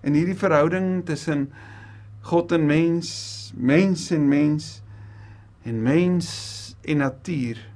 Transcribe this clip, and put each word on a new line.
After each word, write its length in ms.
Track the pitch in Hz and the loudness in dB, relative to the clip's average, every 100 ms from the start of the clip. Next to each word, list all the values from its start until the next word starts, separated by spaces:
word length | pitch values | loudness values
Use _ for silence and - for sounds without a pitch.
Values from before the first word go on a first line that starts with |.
En 140 | 143 147 | 2 2
hierdie 180 | 175 190 | 2 0
verhouding 600 | 196 151 156 180 185 185 175 | 2 4 4 2 0 -2 -2
tussen 420 | 147 - 147 139 - - - - - - - | -4 -2 -2 -2 -8 -20 -20 -20 -20 -20 -18
God 280 | - 170 170 170 | 0 0 2 2
en 60 | |
mens, 880 | 151 151 165 170 175 - - - - - | 4 4 2 0 -4 -10 -12 -14 -14 -4
mens 540 | 123 151 196 175 - | 4 4 4 0 -2
en 180 | 160 143 | 0 2
mens, 400 | 143 151 151 - - - - - - - - - - 120 | 4 2 0 -6 -16 -20 -20 -20 -20 -20 -20 -20 -16 -8
en 140 | 113 | -2
mens 440 | 117 156 180 180 170 - - - - - - | 2 4 4 2 -2 -8 -12 -14 -16 -14 -2
en 140 | 147 | 0
natuur 540 | 139 135 - 160 120 110 - | 0 -4 -6 -4 -4 -6 -14